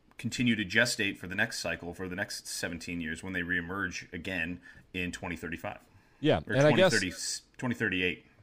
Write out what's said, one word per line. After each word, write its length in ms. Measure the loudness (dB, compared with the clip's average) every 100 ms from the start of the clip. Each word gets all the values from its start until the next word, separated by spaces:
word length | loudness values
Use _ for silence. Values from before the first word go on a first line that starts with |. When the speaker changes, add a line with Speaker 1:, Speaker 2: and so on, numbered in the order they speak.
| _ _
Speaker 1:
continue 360 | -6 0 2 4
to 80 | 4
gestate 500 | 4 4 4 -2 -2
for 100 | -6
the 80 |
next 260 | -2 -2 -2
cycle, 340 | -4 -4 -6
for 120 | -6 -6
the 100 | -4
next 300 | -6 -6 -8
seventeen 540 | -6 -6 -6 -6 -6
years 220 | -4 -6
when 100 | -4
they 80 | -4
reemerge 720 | 0 -2 -2 -4 -4 -6 -10
again 480 | -10 -6 -4 -4 -6 -12 -20 -10
in 200 | -6 -4
twenty 240 | -6 -8 -6
thirty-five. 420 | -6 -6 -8 -10 -16 -20 _ _
Speaker 2:
Yeah, 220 | 4 4 4
Speaker 1:
Or 80 |
Speaker 2:
and 120 | 6 6
I 60 |
guess 200 | 8 6
Speaker 1:
twenty 180 | 6 0
thirty, 300 | -4 -6 -8 -10 -8
twenty 180 | -4 0
thirty-eight. 500 | 2 2 2 0 -10 _